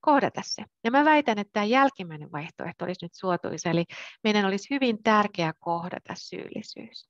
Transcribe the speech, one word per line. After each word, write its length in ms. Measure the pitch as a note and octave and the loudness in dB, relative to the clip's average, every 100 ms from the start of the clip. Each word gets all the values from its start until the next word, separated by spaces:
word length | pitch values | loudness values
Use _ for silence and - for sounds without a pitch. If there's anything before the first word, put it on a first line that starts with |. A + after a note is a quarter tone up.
kohdata 420 | - C#4+ G3 - | 4 4 4 -4
se? 200 | - - G#3+ _ | -10 -12 -14 _
Ja 60 | A3+ | 0
mä 140 | C4 | 2
väitän, 340 | D4 D4+ D4 G#3+ | 4 4 2 -2
että 140 | G3+ | -2
tää 120 | - | -4
jälkimmäinen 680 | G#3 B3+ C#4 - F3+ D#3 D3+ | 0 4 2 0 -12 -12 -10
vaihtoehto 520 | D3+ E3 - - - | -10 -10 -10 -12 -8
olisi 200 | F3 F#3 | -8 -8
nyt 100 | E3+ | -12
suotuisa, 560 | - F#3+ F3 - - F3 | -8 -2 -2 -4 -6 0
eli 140 | E3 F3 - - - | 0 0 -6 -18 -6
meidän 200 | A3 G#3 | 2 4
olisi 260 | G3 G3 - | 4 0 -2
hyvin 320 | C#4 C4 A3 | 0 0 2
tärkeää 500 | A3+ G#3+ G#3 - D#3+ D#3+ | 4 4 4 0 -2 -2
kohdata 540 | - E3+ F3 - - | -6 -4 -4 -10 -12
syyllisyys. 960 | - - F3+ - - G#3+ - A3 - _ | -14 -12 -12 -10 -12 -14 -18 -18 -20 _